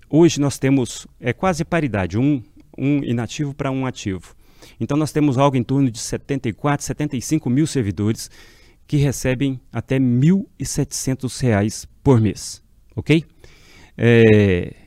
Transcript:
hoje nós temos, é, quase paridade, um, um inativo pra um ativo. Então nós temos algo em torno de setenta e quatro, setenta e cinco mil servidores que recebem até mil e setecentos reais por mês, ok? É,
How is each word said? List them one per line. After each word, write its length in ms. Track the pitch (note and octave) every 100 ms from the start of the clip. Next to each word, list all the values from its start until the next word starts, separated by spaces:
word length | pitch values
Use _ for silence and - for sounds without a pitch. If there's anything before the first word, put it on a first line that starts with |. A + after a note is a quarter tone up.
| -
hoje 300 | D3+ E3+ C#3
nós 180 | C#3+ -
temos, 480 | C3+ C3+ A#2+ - - _
é, 140 | C3+
quase 320 | A#2+ F#3+ D#3
paridade, 540 | E3 E3+ D3 G#2 F#2 G2
um, 240 | C#3 C#3+ A2 - - -
um 260 | C3+ C#3+
inativo 520 | - A#2+ A2 - C#3+
pra 160 | C#3 C#3
um 160 | C3 C3
ativo. 500 | - G#2+ F#2 - - _ - - -
Então 200 | A#2 C#3+
nós 120 | D3+
temos 280 | - D3 B2
algo 180 | C#3+ C3
em 60 |
torno 280 | A2+ C3+ C3+
de 80 | A2+
setenta 520 | - A#2 - C#3 B2
e 20 |
quatro, 320 | F#2+ D3+ C#3+
setenta 320 | - C3 D3 C3
e 60 |
cinco 260 | - D#3 B2+
mil 180 | B2 D#3
servidores 640 | C#3 G2+ G2 G#2 A2+ - - - - - _ _
que 100 | D3+
recebem 640 | C#3+ - C3 B2+ C#3 C3 -
até 280 | A#2 - C3+
mil 500 | B2+ A#2+ D3 F#3+ - _
e 60 |
setecentos 760 | C3 - C3+ - - C3 B2+ -
reais 460 | C3 G#2 G#2+ - - -
por 200 | - B2
mês, 400 | G#2+ - - - _ _ _ -
ok? 260 | - D#3 - _ - - - - - -
É, 760 | A#2 A#2 A2+ G#2+ G2+ F2+ - -